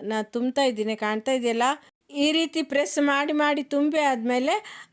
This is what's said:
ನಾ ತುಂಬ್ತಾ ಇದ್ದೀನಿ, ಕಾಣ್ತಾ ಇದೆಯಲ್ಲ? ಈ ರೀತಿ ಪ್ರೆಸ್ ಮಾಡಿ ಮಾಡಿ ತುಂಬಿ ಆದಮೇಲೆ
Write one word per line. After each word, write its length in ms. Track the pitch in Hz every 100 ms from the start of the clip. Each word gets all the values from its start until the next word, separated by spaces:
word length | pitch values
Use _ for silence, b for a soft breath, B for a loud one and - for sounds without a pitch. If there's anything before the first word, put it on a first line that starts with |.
ನಾ 200 | 190 220
ತುಂಬ್ತಾ 420 | 214 240 254 269
ಇದ್ದೀನಿ, 320 | 269 214 214 214
ಕಾಣ್ತಾ 360 | 214 214 240
ಇದೆಯಲ್ಲ? 320 | 262 233 226 254 294 B _ _
ಈ 220 | 285 294
ರೀತಿ 300 | 320 320 320
ಪ್ರೆಸ್ 380 | - 277 302 302
ಮಾಡಿ 320 | 285 277 294
ಮಾಡಿ 300 | 302 294 294
ತುಂಬಿ 360 | 277 285 302 311
ಆದಮೇಲೆ 880 | 285 247 233 247 277 415 - - -